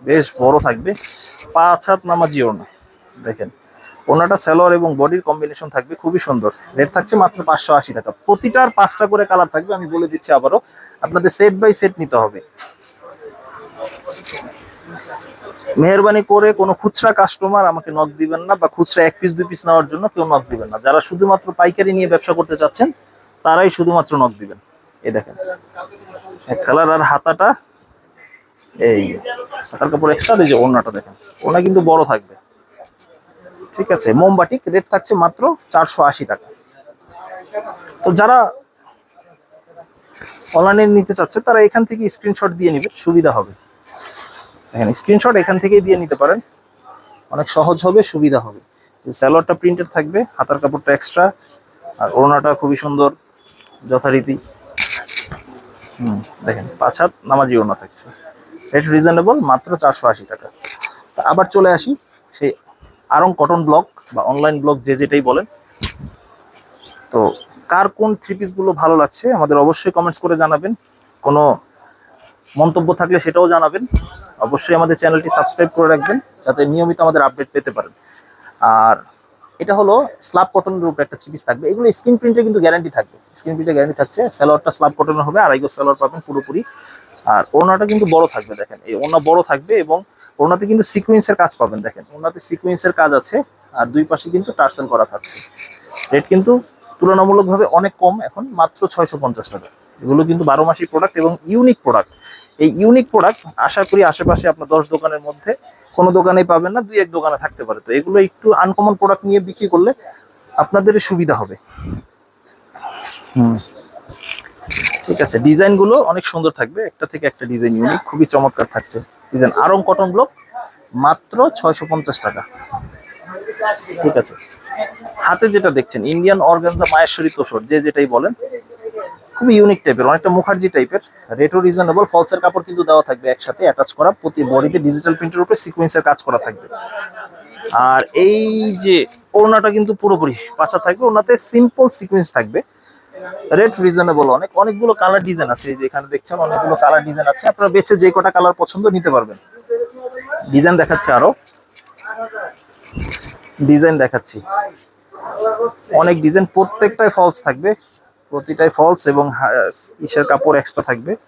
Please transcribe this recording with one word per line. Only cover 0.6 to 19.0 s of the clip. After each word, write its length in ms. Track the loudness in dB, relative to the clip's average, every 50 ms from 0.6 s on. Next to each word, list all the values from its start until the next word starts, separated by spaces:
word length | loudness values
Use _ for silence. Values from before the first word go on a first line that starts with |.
| 2
থাকবে, 240 | 0 -4 -4 -6 -8 -8 -8 -12 -20 -20 -20 -20 -20 -20 -20 -20 -4 0
পাঁচ 260 | 2 2 2 2 0 0 -2
হাত 120 | -2 -2 _ -4
নামাজি 300 | 0 0 0 -2 0 -2 -2
ওড়না। 200 | -2 -2 -6 -12 -20 _ _ _ _ _ _ _ _ _
দেখেন 320 | -14 -12 -12 -10 -10 -12 -14 _ _ _ _ _ _ -20 -20 -20 -16 -2 0
ওড়নাটা 280 | 2 2 2 2 0 -2 0
সালোয়ার 280 | 2 4 4 4 4 4 2
এবং 100 | 0 -2 0 0
বডির 220 | 0 0 0 -2 -2 -4
কম্বিনেশন 380 | -4 -4 -4 -10 -10 -14 -18 -8 -8
থাকবে 180 | -8 -8 -8 -16 -8
খুবই 180 | -6 -4 -2 -2 -2
সুন্দর। 240 | -2 -4 -2 -2 -4 -6 _ -20 -12 -2
রেট 120 | -2 -2 0 0
থাকছে 180 | -6 -4 0 2 2 2
মাত্র 160 | 2 0 -4 -2 -2
পাঁচশো 220 | -2 -2 0 0 0 0
আশি 120 | 0 -2 -12
টাকা। 120 | -10 -10 -10 -14 _ _
প্রতিটার 440 | 0 0 0 0 -2 2 2 2 2 2
পাঁচটা 280 | 0 0 0 0 -4 -2 0
করে 120 | 0 0 0 0
কালার 180 | 2 0 0 0 -2
থাকবে, 180 | -8 -6 -6 -8
আমি 100 | -8 -8 -6 -4
বলে 140 | -4 -4 -4
দিচ্ছি 180 | -6 -10 -2 0 0
আবারও, 200 | 2 2 2 0 0 _ _ _ -20 -20 -20 -12 _ -10
আপনাদের 260 | -4 -4 -2 -2 -2 0
set 160 | 4 2 2 4 4
by 100 | 2 2 2 2
set 140 | 0 -2 -2 -4
নিতে 160 | -8 -2 0 0 0
হবে। 160 | 0 -4 -10 -20 _ _ -20 -20 -20 _ _ _ _ _ _ -20 -20 -20 _ -20 -20 -20 -20 -20 -20 -20 -20 -20 -20 -16 -16 -14 -14 -14 -16 -16 -16 -16 -12 -12 -10 -12 -10 -12 -14 -20 -20 -20 -20 -20 -20 -20 -20 -20 -20 -18 -16 -16 -16 -18 -20 -20 -20 -20 -20 -20 -16 -10 -8 -2 0
মেহেরবানি 400 | 2 4 4 4 2 2 2 0 0 _
করে 180 | 2 4 4 2 2 2
কোনো 140 | 0 -2 -2 -2
খুচরা 300 | -2 -4 -4 0 0 0 2 2
কাস্টমার 460 | 0 0 0 _ -4 -2 0 2 2 0
আমাকে 180 | 0 -2 -8 -8 -4
নক 120 | -4 -4 -4 -2 -6
দিবেন 220 | -4 -4 -4 -8 -4
না 60 | -4 -2 -2
বা 60 | -2 -4 _
খুচরা 260 | -2 -4 -2 2 2